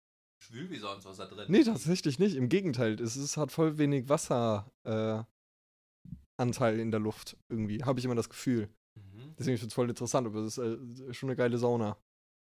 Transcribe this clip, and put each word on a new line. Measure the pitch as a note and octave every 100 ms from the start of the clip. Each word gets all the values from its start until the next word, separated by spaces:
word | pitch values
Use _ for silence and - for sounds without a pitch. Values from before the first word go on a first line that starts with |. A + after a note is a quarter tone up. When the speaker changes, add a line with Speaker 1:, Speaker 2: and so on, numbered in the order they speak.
| _ _ _ _
Speaker 1:
schwül | - A2+ F#3
wie | C#3
sonst | G#2 F#2+ F#2+
was | F#2+
da | -
drin. | G2 G#2
Speaker 2:
Nee, | G#3
tatsächlich | A#3+ F#3 D3+ F3+ D#3 B2+
nicht. | G3+ C#3
Im | B2
Gegenteil, | F#3 F#3 B2 A2+ A2
es | A#2 B2
ist, | C#3 -
hat | C#3+
voll | - D#3+ D3+
wenig | C#3+ C#3 B2+
Wasser, | D3+ - C3 A#2 G#2 G2+ _ -
äh, | A2 A2 A2 A2+ _ _ _ _ _ _ _ - - - -
Anteil | B2 A#2 A#2+ A2
in | A2+
der | A2
Luft | G#2+ - - - -
irgendwie, | A2+ G#2+ G#2
hab | C3 B2+
ich | B2+
immer | A#2+
das | A2
Gefühl. | - - A#2+ G2+ _ _ -
Speaker 1:
Mhm. | G2 G2+ C#3 D#3
Speaker 2:
Deswegen | C3 A#2
find's | A2
voll | - B2
interessant, | A#2 B2 C#3+ A#2
aber | G#2+
es | A2 C3
ist, |
äh, | A#2 A2+ B2 B2 C3
schon | A#2 C3+
eine | B2
geile | B2 A#2+
Sauna. | A#2+ A#2+ G#2+ G#2+ _ _ _ _ _